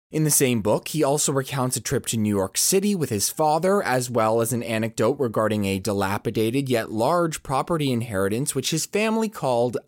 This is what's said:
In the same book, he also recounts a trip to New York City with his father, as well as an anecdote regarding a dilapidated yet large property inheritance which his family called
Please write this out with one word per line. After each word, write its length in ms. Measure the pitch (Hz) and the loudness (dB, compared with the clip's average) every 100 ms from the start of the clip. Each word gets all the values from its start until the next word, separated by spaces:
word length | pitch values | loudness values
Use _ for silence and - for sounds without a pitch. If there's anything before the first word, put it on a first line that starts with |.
| _ | _
In 140 | 156 | 0
the 80 | 151 | 2
same 300 | - 131 120 | 4 2 2
book, 260 | 101 120 - | 2 0 -2
he 160 | 151 | 0
also 300 | 139 147 - | 2 2 0
recounts 420 | 135 131 139 127 120 | -2 -2 -2 -2 -4
a 60 | |
trip 240 | - 123 - | -2 -4 -2
to 100 | 113 | 0
New 160 | 107 | 2
York 240 | 101 92 - | 2 0 0
City 380 | - 190 208 190 | 2 2 2 0
with 140 | 143 | -2
his 200 | 104 - | -2 -2
father, 540 | - 151 160 185 202 | 0 2 2 2 2
as 260 | 113 127 123 | 2 -2 0
well 300 | 117 110 117 | 0 2 2
as 140 | 113 | 2
an 100 | 120 | -2
anecdote 540 | 117 110 113 - 113 147 | -2 -2 -2 0 0 2
regarding 460 | 123 117 107 107 98 | 0 0 0 0 0
a 140 | 98 | -2
dilapidated 920 | 107 101 95 104 117 113 113 135 135 | 0 0 0 -2 -2 0 0 0 0
yet 200 | 117 - | -2 -2
large 540 | 107 127 175 165 - | 0 2 2 0 -4
property 480 | - 135 160 165 143 | -4 -2 0 -2 0
inheritance 640 | 117 120 95 98 110 143 135 | -2 -2 0 0 0 -2 -2
which 160 | - | -2
his 140 | 156 - | -4 -2
family 420 | 202 220 220 220 | -2 0 0 -2
called 480 | - 135 120 123 - | -2 0 2 0 -2